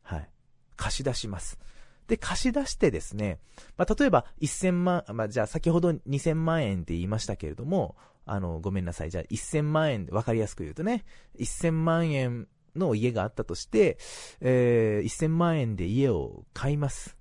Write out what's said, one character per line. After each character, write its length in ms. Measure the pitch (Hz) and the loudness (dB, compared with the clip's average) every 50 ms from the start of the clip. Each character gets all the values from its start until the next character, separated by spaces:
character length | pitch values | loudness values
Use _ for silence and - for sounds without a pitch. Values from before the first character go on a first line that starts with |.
は 160 | _ - - | _ -8 -8
い。 120 | 78 73 - - _ _ _ _ _ _ _ - | -8 -8 -12 -18 _ _ _ _ _ _ _ -10
貸 220 | - - - - | -6 -4 -4 -4
し 60 | - 135 | -2 -2
出 100 | - - | -2 -2
し 140 | - - | -2 -6
ま 120 | 107 98 85 | -6 -8 -8
す。 180 | - - - - - - - - - - - - - | -8 -10 -10 -12 -14 -16 -18 -18 -20 -20 -20 -20 -2
で、 100 | - 226 | -2 -2
貸 240 | 226 - - 185 - | -2 0 -4 -2 0
し 100 | - 262 | 0 2
出 140 | 220 285 269 | 2 0 -2
し 100 | - - | -2 0
て 160 | - - 160 | 2 2 2
で 100 | 104 80 | 2 0
す 140 | - - - | -6 -6 -6
ね、 240 | 104 107 101 82 - - - - - - - - | -4 -2 -2 -4 -6 -10 -20 -20 -20 -20 -18 -2
ま 80 | - 180 - | -2 2 2
あ、 60 | 214 | 4
例 100 | - 285 | 4 6
え 20 | 269 | 6
ば 160 | 180 127 - - - - | 6 4 4 2 -6 -4
一 120 | 151 143 | -2 -2
千 320 | - - 185 185 180 175 180 | -2 0 0 2 2 4 2
万、 200 | 180 180 175 - - 104 | 2 2 0 -2 -4 -4
ま 120 | 113 110 | -2 -2
あ、 40 | 104 | 0
じ 100 | - 123 | 0 0
ゃ 40 | 107 | -2
あ 40 | |
先 220 | - - 156 - 170 | 0 -2 0 2 4
ほ 100 | 165 175 | 4 6
ど 140 | 175 175 160 - - | 4 4 2 0 -2
二 140 | - 143 139 | -2 -2 0
千 260 | - 170 151 160 160 | 2 0 0 2 2
万 180 | 160 165 165 143 | 2 2 2 2
円 180 | 104 98 90 | 0 0 -2
っ 20 | 80 | -2
て 100 | - 82 | -2 -2
言 100 | 85 87 | -2 0
い 40 | |
ま 120 | 95 107 110 | 0 -2 -2
し 60 | - | -2
た 100 | - 104 | -4 -4
け 100 | - - | -4 -6
れ 80 | 76 73 | -8 -8
ど 100 | - 120 | -6 -4
も、 300 | 143 185 190 120 85 - - - - _ _ - | 0 0 0 0 -2 -6 -14 -20 -20 _ _ -8
あ 140 | - 107 101 | -6 -4 -2
の、 200 | 95 87 82 80 | -2 -2 -4 -4
ご 120 | 82 98 | -4 -2
め 100 | 95 98 | -2 -2
ん 40 | 90 | -2
な 80 | 87 87 | -4 -6
さ 120 | - 78 | -6 -6
い。 60 | 80 | -6
じ 60 | 90 | -4
ゃ 40 | 90 | -6
あ 20 | - - | -6 -4
一 120 | 110 - | -6 -8
千 320 | - - - 151 151 151 151 | -6 -2 -2 0 0 2 2
万 180 | 156 156 151 | 2 2 2
円、 160 | 131 104 90 - | 0 -2 -4 -2
わ 120 | 85 107 113 | -2 -2 0
か 100 | - 113 | 0 0
り 60 | 113 | 0
や 80 | 107 | 0
す 80 | 101 - | -2 -4
く 80 | - 82 | -10 -10
言 80 | 76 | -10
う 40 | - | -8
と 80 | - 165 | -4 -2
ね、 220 | 214 247 214 - - - - - - - | -2 -2 -2 -4 -10 -20 -20 -20 -20 -10
一 140 | - 123 - | -8 -6 -6
千 360 | - - - 165 160 160 160 | -4 0 0 0 2 2 2
万 260 | 165 165 170 170 160 | 2 2 2 2 2
円 360 | 147 135 131 123 120 117 - _ _ _ _ _ _ | 0 0 0 -2 -2 -6 -8 _ _ _ _ _ _
の 200 | 160 190 160 113 | -2 0 2 2
家 160 | 107 113 123 | 2 2 0
が 120 | 117 107 95 | 2 0 -2
あ 40 | |
っ 60 | 113 - | -2 -2
た 100 | - 110 | -6 -6
と 120 | - 85 | -4 -6
し 100 | - - | -8 -6
て、 320 | - - 220 202 156 - - - - - - - - - - | 0 4 4 4 4 4 -2 -10 -16 -16 -16 -16 -18 -16 -2
え 600 | - 127 127 127 123 120 120 117 113 110 107 104 - | 2 2 4 6 6 6 6 4 4 4 2 0 0
ー、 20 | |
一 80 | - - | -2 -2
千 240 | - 160 156 160 | -2 0 0 2
万 220 | 165 175 170 165 156 | 4 4 4 2 2
円 160 | 127 113 104 | 0 0 0
で 100 | 90 87 | -2 -2
家 240 | 87 107 131 135 131 | 0 2 2 2 2
を 340 | 104 80 67 57 50 50 - _ _ | 2 0 -2 -4 -8 -14 -18 _ _
買 200 | - - - 147 | -4 -2 0 0
い 40 | |
ま 120 | 147 147 135 | 0 -2 -2
す。 280 | - - - - - - | -4 -6 -12 -16 -18 -20